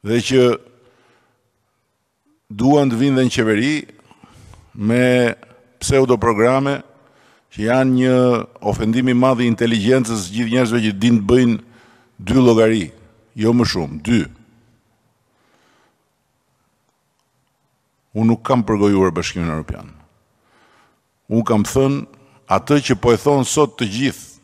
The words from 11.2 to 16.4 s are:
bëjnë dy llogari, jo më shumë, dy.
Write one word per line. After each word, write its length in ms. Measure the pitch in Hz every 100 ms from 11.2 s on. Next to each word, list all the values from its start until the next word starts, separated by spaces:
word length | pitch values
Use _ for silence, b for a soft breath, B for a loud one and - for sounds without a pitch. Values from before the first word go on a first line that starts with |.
| 101
bëjnë 280 | 123 123 107 - b b b b -
dy 160 | 95 131
llogari, 460 | 123 113 110 113 80 - - _ _ -
jo 180 | 110
më 140 | 120 113
shumë, 260 | 92 73 76 76
dy. 160 | 117 78 - _ _ _ _ _ _ _ _ _ _ _ _ _ _ _ _ _ _ _ _